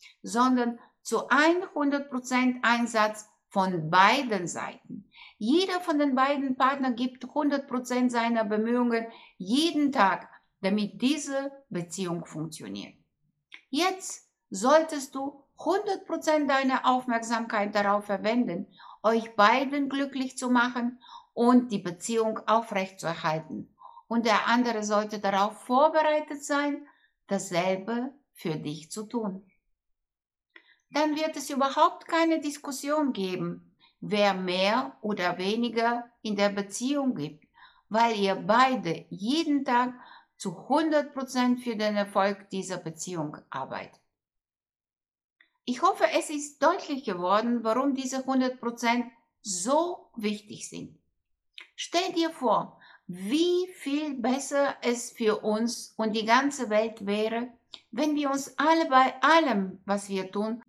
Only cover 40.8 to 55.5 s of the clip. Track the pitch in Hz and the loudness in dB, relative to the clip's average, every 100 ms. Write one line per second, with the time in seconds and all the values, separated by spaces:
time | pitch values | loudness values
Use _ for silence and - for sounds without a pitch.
40.8 | 320 302 294 269 262 254 247 247 240 208 | 2 2 0 -6 -4 0 2 2 -2 -2
41.8 | 214 208 202 202 196 202 - 190 180 175 | 0 0 0 0 0 -2 -6 -8 -6 -8
42.8 | 160 156 - 175 151 - - 135 139 101 | -8 -10 -8 -6 -6 -10 -12 -10 -8 -8
43.8 | 98 - _ _ _ _ _ _ _ _ | -10 -18 _ _ _ _ _ _ _ _
44.8 | _ _ _ _ _ _ _ _ - 247 | _ _ _ _ _ _ _ _ -8 0
45.8 | 349 - 392 294 330 294 - - 302 381 | 2 4 2 2 -2 -6 -8 0 2 2
46.8 | - 269 - 175 180 208 233 240 220 233 | -4 -6 -4 -2 2 2 2 0 0 2
47.8 | 277 262 262 269 262 269 254 254 233 233 | 2 0 -4 -4 0 2 0 -2 -8 -2
48.8 | 240 240 240 - _ _ 214 180 214 302 | 0 0 -2 -12 _ _ -10 -6 0 2
49.8 | 349 370 - - 208 208 - - - 85 | 0 -4 -14 -6 -4 -4 -10 -16 -14 -14
50.8 | - - _ _ _ _ _ - - - | -14 -18 _ _ _ _ _ -20 -18 -14
51.8 | - 339 370 - 330 320 247 180 196 - | -4 -2 0 0 -2 -2 0 0 -2 -12
52.8 | - - - 180 196 294 349 359 370 - | -20 -20 -14 -10 -2 0 2 2 -2 -8
53.8 | 277 294 311 254 226 269 - 285 277 - | -4 -4 -4 -4 -2 -2 -2 0 0 0
54.8 | 240 240 - - 214 214 214 | -2 -4 -6 -2 0 0 0